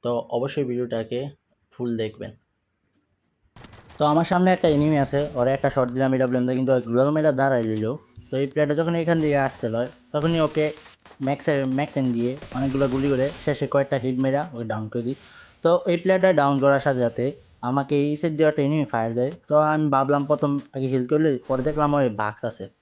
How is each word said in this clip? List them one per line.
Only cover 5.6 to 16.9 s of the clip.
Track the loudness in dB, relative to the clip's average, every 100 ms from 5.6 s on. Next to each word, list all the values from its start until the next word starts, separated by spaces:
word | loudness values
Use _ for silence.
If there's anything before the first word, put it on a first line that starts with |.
| 0
শট | 0 -2
দিলাম | 0 0 2
এডাব্লিউএম | 0 0 0
দিয়ে, | 0
কিন্তু | 2 2
ওই | 2
গ্লোয়াল | 2 2 2
মেরে | 2 2
দাঁড়ায় | 2 2 0
রইল। | -2 -4 -6 _ -20 -8
তো | -4
এই | -4
প্লেয়ারটা | 0 0 0
যখন | 0 0
এখান | 0 2
দিয়ে | 2 2 0
আসতে | -2 -4
লয়, | -2 -4 -8 _
তখনই | -2 0 2 0
ওকে | 0 -2 -4 -20 -20 -20 -6 -4
ম্যাক্সে-, | -2 0 0 0 -2
ম্যাক | -2
টেন | -2 -2 0
দিয়ে | -2 -4 -10 -4
অনেকগুলো | -2 0 0
গুলি | 2 0
করে | 0 -2 -2
শেষে | -4 -4 0
কয়েকটা | 0 0 -2
হিট | -2 -2
মেরা | 0 -2 -4
ওকে | -8 -8
ডাউন | -6 -6
করে | -6 -6
দিই। | -8 -14 -20 -20 _
তো | 2 2 2
এই | -2
প্লেয়ারটা | 2 4 4 4
ডাউন | 4 4
করার | 4 4
সাথে | 2